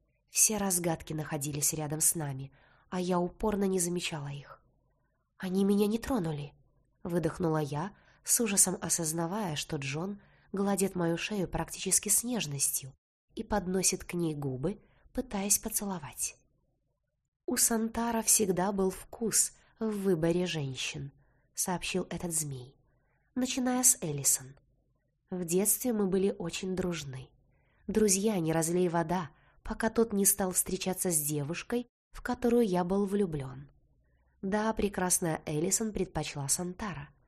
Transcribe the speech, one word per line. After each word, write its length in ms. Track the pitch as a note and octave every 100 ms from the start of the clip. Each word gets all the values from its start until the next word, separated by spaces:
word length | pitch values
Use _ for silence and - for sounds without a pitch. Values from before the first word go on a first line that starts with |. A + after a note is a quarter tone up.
| _ _ _
Все 240 | - - G#3+
разгадки 560 | G3 F3+ F3 E3 -
находились 600 | D#3 D3+ D#3 C#3+ C#3+ C#3+
рядом 260 | D#3 D3 D#3
с 160 | D#3 E3+
нами, 340 | C#3+ C3+ C3+ - _ _ _
а 80 | F#3
я 220 | F3+ F3+
упорно 440 | F3 - G#3+ G#3 G3
не 100 | F#3+
замечала 480 | F3 F3 - D#3 C#3+
их. 340 | C#3+ - - _ _ _ _ _ _ _ _
"Они 240 | F#3 F#3
меня 240 | G3 G3+ G#3
не 120 | A3+
тронули", 540 | - C4 D#3+ D3 C#3+ - _ _ _ _
выдохнула 540 | F#3 F3 D#3+ - F3 D#3
я, 360 | D3 C#3+ F#3 - _ _
с 160 | - -
ужасом 380 | A3+ G3 - F3
осознавая, 760 | E3+ - D#3+ E3 E3 G#3 F#3+ D3
что 200 | - D#3
Джон 440 | C3+ D3 F#3+ G3+ - _ _
гладит 420 | F#3+ G3+ G3 G3
мою 240 | F3+ E3 E3+
шею 300 | - G#3 F3
практически 600 | - E3 - F#3+ F3+ G#3
с 160 | -
нежностью 680 | A#3 A#3+ D3 C#3+ - - C3+ - _ _ _
и 80 | -
подносит 640 | A3 G#3 F3+ F#3 - F#3
к 100 | -
ней 200 | F3 E3+
губы, 460 | D3 C#3+ B2+ D3+ G#3 - _ _
пытаясь 460 | - - G3+ G3+ -
поцеловать. 800 | A3 - G3+ F#3 C3+ - - - _ _ _ _ _ _ _ _ _ _ -
"У 100 | B3
Сантара 680 | - A3+ A3+ A#3 A#3 A3+
всегда 500 | A3 - G3+ - F#3+
был 180 | G3+ F#3+
вкус 640 | F#3 - - A3 - - - _ _
в 120 | A3
выборе 560 | G#3 G3 F3 E3 F3 F3+
женщин", 640 | D#3+ C#3 B2+ - D3+ C#3 - _ _ _
сообщил 520 | - - E3+ - F#3 F3
этот 240 | E3+ F3+
змей, 440 | D#3+ D3 C3 B2 - _ _ _ _ _
начиная 480 | - B3+ - B3 B3+
с 160 | B3 -
Элисон. 540 | E3 C#3+ C#3 - C3 - _ _ _ _ _ _ _
"В 140 | F#3
детстве 480 | F3 F3+ G#3 - B3+
мы 140 | A3 G3
были 280 | G3 G3 -
очень 380 | E3+ - F#3+ F#3
дружны. 520 | F3+ E3 C#3+ C3 B2+ _ _ _ _ _ -
Друзья, 520 | G#3 G#3+ F#3+ G#3+ G3+
не 140 | D#3+
разлей 360 | D#3+ D#3+ F3+ F3+
вода, 420 | E3+ E3 F3+ D3+ - _ _
пока 280 | - A3 A3+
тот 220 | A3 A3+
не 140 | G3+ G3
стал 260 | - F#3+
встречаться 580 | F#3 - F#3 F#3 F3+ F#3
с 100 | D#3+
девушкой, 640 | D3 D3+ C#3 F3 - A#3+ A#3+ _ _
в 100 | -
которую 440 | - B3 A#3+ A#3+ A3+
я 180 | F3+
был 220 | F3 G3 G3+
влюблен. 640 | G3+ G3 D3 C3+ C3 C#3+ _ _ _ _ _ _ _
Да, 300 | F#3+ G#3+ A3
прекрасная 680 | A3 G3+ G3+ F3+ - E3+ D#3 -
Элисон 460 | D3+ F3 F#3+ A3
предпочла 560 | G3+ F3+ - D3 D3 C#3
Сантара. 600 | - F3+ F3+ G#3+ D3 C#3+ _